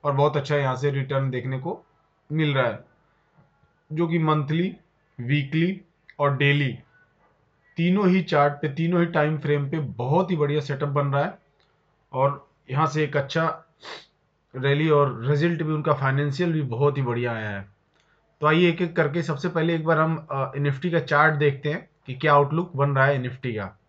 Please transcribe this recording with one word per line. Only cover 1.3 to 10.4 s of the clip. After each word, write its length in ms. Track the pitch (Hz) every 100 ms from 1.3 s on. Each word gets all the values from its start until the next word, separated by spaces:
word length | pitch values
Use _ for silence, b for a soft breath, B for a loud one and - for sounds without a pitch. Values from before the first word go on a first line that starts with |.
देखने 280 | 123 127 131
को 260 | 160 - _ _ _ _ _
मिल 220 | 156 151
रहा 120 | 135 120
है, 180 | 101 - _ _ _ _ _ _ _ _ _ _
जो 160 | 156 170
कि 100 | 170
मंथली, 580 | 156 151 139 160 185 - _ _ _ -
वीकली 600 | 120 147 139 160 170 196 _ _ - -
और 180 | 143 131
डेली 420 | 143 143 135 110 - _ _ _ _ _ _ _ _ -
तीनों 320 | 170 190 190
ही 140 | 185
चार्ट 300 | 165 151 143
पे, 160 | 143 151
तीनों 320 | 135 165 175
ही 60 | 170
टाइम 320 | 170 151 151
फ्रेम 320 | 147 147 139
पे 100 | 160
बहुत 500 | 131 101 123 165 190
ही 60 |
बढ़िया 240 | 165